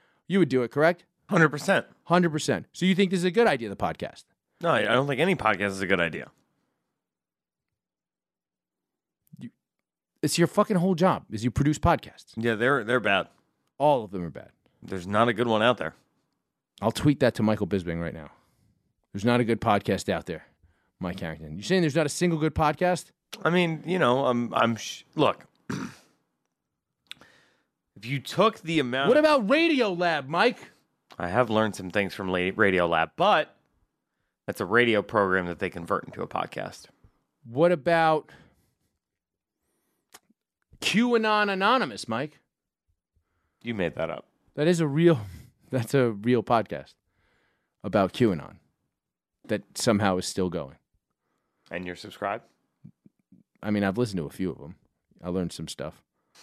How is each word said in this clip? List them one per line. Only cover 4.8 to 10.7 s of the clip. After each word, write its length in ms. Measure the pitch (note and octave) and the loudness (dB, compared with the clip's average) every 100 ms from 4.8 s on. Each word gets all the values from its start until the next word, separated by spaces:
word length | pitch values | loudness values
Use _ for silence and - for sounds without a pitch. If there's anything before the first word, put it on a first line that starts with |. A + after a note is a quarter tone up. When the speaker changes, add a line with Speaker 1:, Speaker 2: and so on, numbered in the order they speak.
Speaker 2:
I 120 | G#2 | 2
don't 140 | B2 C#3+ | 2 2
think 120 | B2+ | 0
any 140 | F3+ F3+ | 0 2
podcast 340 | A2 F#2 G2+ | 0 0 -2
is 120 | F#2+ | -2
a 60 | F#2 | 0
good 120 | F2+ | 2
idea. 300 | E2 D#2 B1 _ _ _ _ _ _ _ _ _ _ _ _ _ _ _ _ _ _ _ _ _ _ _ _ _ _ _ _ _ _ - | 0 -4 -12 _ _ _ _ _ _ _ _ _ _ _ _ _ _ _ _ _ _ _ _ _ _ _ _ _ _ _ _ _ _ -20
Speaker 1:
You, 100 | B2+ _ _ _ _ _ _ _ | -20 _ _ _ _ _ _ _
it's 160 | D3 - | -2 2
your 100 | E3+ | 2
fucking 300 | - G#3 | 2 2